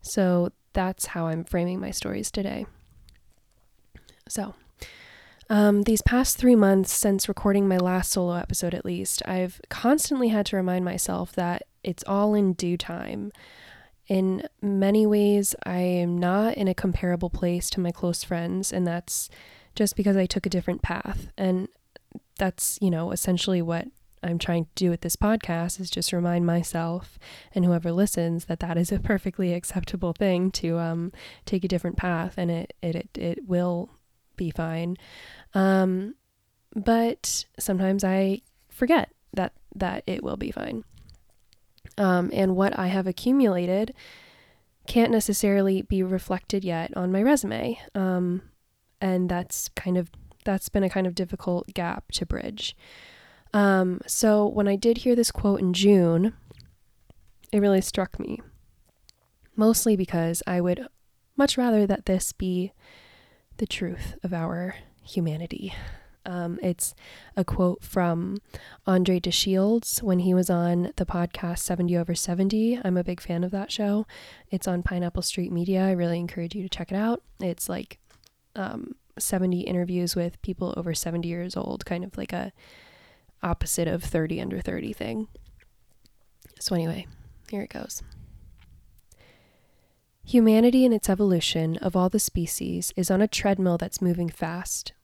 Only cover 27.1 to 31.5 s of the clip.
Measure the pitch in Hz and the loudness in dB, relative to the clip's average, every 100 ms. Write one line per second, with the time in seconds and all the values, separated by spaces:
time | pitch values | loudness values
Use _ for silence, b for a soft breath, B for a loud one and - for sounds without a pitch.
27.1 | - B B B 202 175 170 170 170 202 | -20 B B B 0 2 2 0 2 2
28.1 | - 170 170 - 170 170 170 175 202 - | 2 -2 -2 -4 -6 -2 0 0 -2 0
29.1 | 196 196 - 180 175 - 185 - 185 175 | -2 -2 -4 -2 -2 -4 -6 -6 -4 -4
30.1 | 170 202 180 185 - 170 170 170 165 175 | 0 2 2 0 -2 -2 -2 -2 -4 -6
31.1 | B B B - | B B B -4